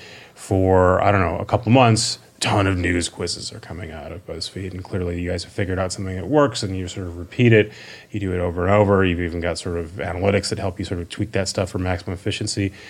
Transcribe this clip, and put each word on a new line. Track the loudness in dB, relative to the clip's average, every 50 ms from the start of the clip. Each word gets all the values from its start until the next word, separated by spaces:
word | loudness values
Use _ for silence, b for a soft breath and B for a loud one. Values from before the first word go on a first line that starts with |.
| B B B B B B B
for, | -20 -4 -2 0 2 4 4 6 6 6 6 4 4
I | 4 4
don't | 4 2
know, | 2 0 0
a | -4 -2
couple | -2 -2 0 2 4
months, | 6 6 8 6 6 4 2 -2 -6 -8 -12 -20 _ _
a |
ton | -2 0 2 2 2
of | 2 0 0
news | 0 0 0 0 -2 -4
quizzes | -6 -6 -6 -6 -6 -8 -10 -12
are | -14 -14
coming | -14 -14 -12 -12 -12 -12
out | -12 -12 -12 -12
of | -14 -14 -12
BuzzFeed. | -12 -10 -10 -10 -10 -10 -10 -10 -8
And | -10 -10
clearly | -10 -6 -4 -4 -2 -2 -4 -4
you | -4 -4
guys | -4 -6 -6
have | -8
figured | -4 -4 -2 -2 0 -2
out | -2 -4
something | -4 -6 -6 -6 -6
that | -6 -4 2
works, | 4 4 4 4 2 -4
and | -4 -4 -4
you | -4 -6 -6
sort | -8 -8 -8
of | -8 -8 -10
repeat | -12 -8 0 2 6 8
it. | 8 6 6 4 B B B B B B B B
You | -8 -6
do | -4 -2
it | -2 -2
over | -2 -2 -2 0
and | 2 4
over. | 6 6 6 6 6 4 4
You've | 2 2 0
even | -2 -4 -4 -4
got | -4 -4 -4 -4
sort | -6 -6 -6
of | -6 -6 -8 -8
analytics | -8 -6 -6 -4 0 2 2 2 2 0 -2
that | -6 -4
help | -4 -6 -6 -6
you | -6
sort | -6 -6 -6
of | -8 -8
tweak | -6 -6 -6 -4
that | -2 -4 -4
stuff | -2 -2 -2 -4 -2
for | -4 -4
maximum | -2 -2 -2 -4 -4 -8 -8
efficiency. | -6 -6 -6 -6 -4 -6 -4 -2 -2 -2 -2 B B B